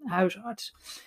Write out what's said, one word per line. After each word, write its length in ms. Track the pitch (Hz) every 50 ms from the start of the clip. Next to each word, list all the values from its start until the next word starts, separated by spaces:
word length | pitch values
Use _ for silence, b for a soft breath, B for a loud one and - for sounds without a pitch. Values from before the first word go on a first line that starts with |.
| 302
huisarts. 720 | 240 175 180 190 180 - 202 220 240 233 - - - B B B B B B B